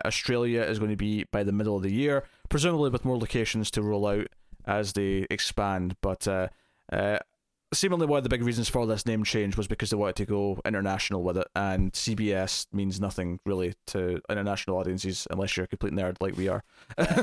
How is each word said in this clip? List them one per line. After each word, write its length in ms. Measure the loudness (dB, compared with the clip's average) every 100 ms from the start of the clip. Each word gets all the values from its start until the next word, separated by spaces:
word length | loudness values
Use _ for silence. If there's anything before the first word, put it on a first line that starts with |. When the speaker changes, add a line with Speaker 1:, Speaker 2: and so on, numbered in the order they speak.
| 0
Speaker 1:
Australia 560 | 0 0 2 2 2
is 160 | 0 0
gonna 180 | 0 0
be 280 | 0 -2 -2
by 120 | 0
the 80 | 2
middle 240 | 2 2 0
of 60 |
the 100 | 0
year, 320 | 2 2 0 -2 -10 -2
presumably 400 | 2 4 4 2
with 160 | 2
more 140 | 0 0
locations 520 | 0 0 0 0 0
to 100 | 0
roll 240 | 0 2 2
out 200 | 0 -2 -10 -20 -8
as 300 | -2 0 0
they 320 | 0 0 0 0
expand. 640 | -2 -2 0 0 0 -2 -2
But, 260 | -2 0 0
uh, 220 | 0 -2 -6 _ _ -4
uh, 280 | 0 0 0 -4 _ _ _ _
seemingly 320 | 0 2 4 4
one 120 | 2
of 40 |
the 60 | 2
big 140 | 2
reasons 260 | 2 0 0
for 160 | 0 0
this 200 | 0 0
name 180 | 0
change 320 | 2 0 0 0
was 100 | -2
because 220 | -2 0
they 60 | 0
wanted 200 | 0 0
to 100 | 0
go 340 | 0 0 -2 -2
international 560 | 0 0 0 -2 0
with 160 | 0 0
it, 80 | -2
and 400 | -2 0 2 0
C 220 | 0 -2 0
B 160 | 0
S 340 | 0 0 -4 -4
means 280 | -2 -2 -2
nothing 380 | -2 -2 -4 -4 -2
really 280 | 0 -2 -4 -6
to 320 | -2 0 -2 -2
international 480 | -2 -2 -2 -2 -2
audiences 480 | 0 -2 -2 -4 -4
unless 260 | -4 -2 -2
you're 80 |
a 40 | -4
complete 240 | -4 -2
nerd 240 | 0 -2 -2
like 160 | -4 -2
we 120 | -2
are. 160 | -2 -6 -18
<laughs> 180 | -8 0
Speaker 2:
I 240 | 2 2